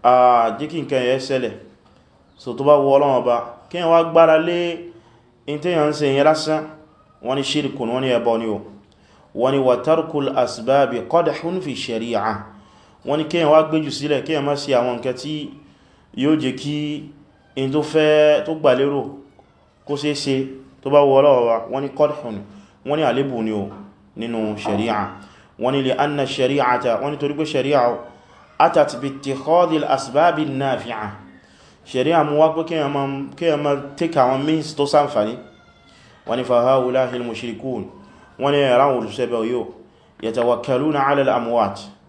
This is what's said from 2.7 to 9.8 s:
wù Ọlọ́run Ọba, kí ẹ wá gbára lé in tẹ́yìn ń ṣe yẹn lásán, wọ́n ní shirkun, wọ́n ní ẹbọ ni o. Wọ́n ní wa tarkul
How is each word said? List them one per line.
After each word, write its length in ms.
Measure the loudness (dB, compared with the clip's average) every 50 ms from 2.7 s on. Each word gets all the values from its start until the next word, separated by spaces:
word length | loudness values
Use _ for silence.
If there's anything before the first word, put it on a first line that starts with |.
| 6
wù 160 | 6 6 6 4
Ọlọ́run 220 | 6 4 4 2 2
Ọba, 220 | 2 2 0 0 -2 -8 -14 -20 -18 _
kí 80 | -8
ẹ 60 | -4 2
wá 180 | 4 4 4 4 4
gbára 260 | 6 6 6 8 6
lé 400 | 4 2 0 -2 -2 -2 -4 -6 -8 -12 -18 -20 -20 _ _ _ _ _ _ _ _ _
in 120 | -10 -8 -4
tẹ́yìn 300 | -2 -2 0 2 2 2
ń 20 | 0
ṣe 120 | 0 0 2 2
yẹn 100 | 4 4
lásán, 380 | 4 4 2 0 -2 -4 -4 -4 -8 -16 -20 -20 _ _ _ _ _ _ _ -6
wọ́n 120 | -4 -4
ní 80 | -4 -4
shirkun, 460 | -2 -2 -2 -2 -2 -6 -6 -6 -4
wọ́n 120 | -2 -2
ní 80 | 0 0 0
ẹbọ 200 | 2 2 0 0 0
ni 60 | -2
o. 140 | -4 -4 -6 -8 -14 -20 -20 _ _ _ _ _ _ _ _ _ _ _
Wọ́n 160 | -2 0 0
ní 80 | 0 2
wa 180 | 2 2 2
tarkul 560 | 2